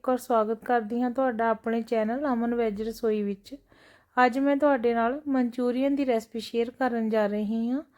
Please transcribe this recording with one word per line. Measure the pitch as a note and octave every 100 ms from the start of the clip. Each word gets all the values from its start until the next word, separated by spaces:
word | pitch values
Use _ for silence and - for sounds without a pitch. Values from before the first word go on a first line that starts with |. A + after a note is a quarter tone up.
ਕੌਰ | - B3+
ਸਵਾਗਤ | - A3+ G#3+ A3
ਕਰਦੀ | - B3 G#3 A#3+
ਹਾਂ | B3
ਤੁਹਾਡਾ | A#3+ C4 A3+ A3+
ਆਪਣੇ | A3 A3+ A3+
ਚੈਨਲ | A3+ A3+ G#3+ B3 D4
ਅਮਨ | A#3 A#3
ਵੈਜ | A#3+ A3+ G3+
ਰਸੋਈ | A3 A3+ A3+ G#3+
ਵਿੱਚ। | G3+ G3 - C#4 _ - - - _ -
ਅੱਜ | B3+ B3
ਮੈਂ | C#4 C#4+
ਤੁਹਾਡੇ | D4 C4+ A#3
ਨਾਲ | A#3 A#3 C#4 D4
ਮਨਚੂਰੀਅਨ | C4 A#3+ A#3 B3 B3 C#4
ਦੀ | C#4 C4
ਰੈਸਪੀ | A3+ G#3+ A#3
ਸ਼ੇਅਰ | G#3+ A#3 A#3
ਕਰਨ | - B3+ A#3 A3
ਜਾ | A3 G#3
ਰਹੀ | G#3 G#3 A3+ A#3
ਹਾਂ। | C4 -